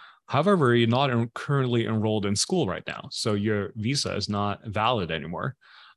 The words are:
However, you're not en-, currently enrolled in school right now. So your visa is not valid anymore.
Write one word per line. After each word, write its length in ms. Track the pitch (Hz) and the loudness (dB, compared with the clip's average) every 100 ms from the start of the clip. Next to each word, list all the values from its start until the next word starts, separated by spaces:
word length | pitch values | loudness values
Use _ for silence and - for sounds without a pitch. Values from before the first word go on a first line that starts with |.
| - _ - | -20 _ -4
However, 460 | 135 175 190 127 | 0 4 4 6
you're 140 | 120 117 | 4 4
not 220 | 123 139 | 4 2
en-, 200 | 120 120 | 0 -2
currently 500 | - - 143 127 120 | -4 -2 0 2 0
enrolled 420 | 107 110 110 107 101 | 0 0 0 0 0
in 100 | 101 | -2
school 320 | - 185 107 | 0 0 0
right 180 | 82 - | -2 -8
now. 220 | - - | -10 -10
So 240 | - 117 | -4 -2
your 380 | 104 104 104 101 | 0 0 0 -2
visa 400 | 110 107 139 95 | -4 -2 -2 -2
is 140 | 92 98 | -4 -2
not 360 | 101 101 98 117 | -2 -2 -4 -6
valid 440 | 104 110 120 82 | -2 0 0 -2
anymore. 460 | 80 73 82 135 - _ - - | -4 -6 -6 -6 -8 _ -20 -20